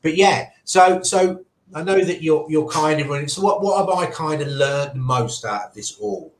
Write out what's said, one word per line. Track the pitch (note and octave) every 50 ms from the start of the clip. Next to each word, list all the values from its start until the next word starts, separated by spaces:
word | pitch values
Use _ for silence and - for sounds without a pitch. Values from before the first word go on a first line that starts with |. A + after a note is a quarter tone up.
But | - D#3+ D#3
yeah, | F#3 G3+ G3 - - - - _ _ _
so, | - - F#3+ F#3 F#3 F#3 F#3
so | - - G3 F#3 F#3 F3+ F#3 - - _ _ _ _ _ -
I | D#3
know | F3 F#3+ G3 F#3+ F#3
that | E3+ E3 D3+
you're, | D#3 D#3 D#3 D3+ - D#3
you're | D#3 D3+ D3+ -
kind | - D#3 D3+ D#3 D#3 D3+
of | C#3+ C3+
running. | C#3+ C#3+ D3 C#3+
So | - -
what, | G3 G3+ G3+ -
what | E3+ F3 - -
have | F#3 F#3
I | F3+ F3+ F3
kind | D#3+ - - D#3+ D3+ D#3 D3
of | D3 C#3+
learned | C#3 C#3 C#3 C#3 C#3 C#3+ C#3+ C#3+ C3+ C3
most | B2+ B2+ B2+ B2 A2+ G#2 - - -
out | G#2+ G#2 G#2 G#2 -
of | -
this | G#2 - - - -
all? | G#2+ G#2 G2 F3+ - - _